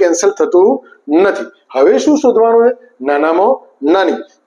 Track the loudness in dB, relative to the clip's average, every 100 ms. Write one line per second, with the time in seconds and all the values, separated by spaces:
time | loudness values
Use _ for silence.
0 | 0 0 -2 -2 0 2 2 0 -8 _
1 | -4 0 0 -2 -10 _ _ -2 0 2
2 | 0 0 2 2 2 2 0 -2 _ -10
3 | -4 -2 0 0 0 -2 -8 -6 -2 0
4 | -2 -4 -10 _